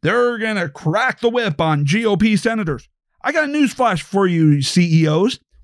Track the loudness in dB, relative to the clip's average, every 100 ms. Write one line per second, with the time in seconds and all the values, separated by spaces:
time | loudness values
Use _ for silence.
0 | 0 0 0 -2 -4 -4 -6 -6 -4 -2
1 | -2 -2 -2 0 -4 -2 -2 0 0 0
2 | 0 0 2 2 0 -2 -4 -6 -10 _
3 | _ _ -4 -2 -2 0 0 0 -2 -2
4 | -4 0 0 2 4 4 2 0 4 4
5 | 2 2 0 -2 _ _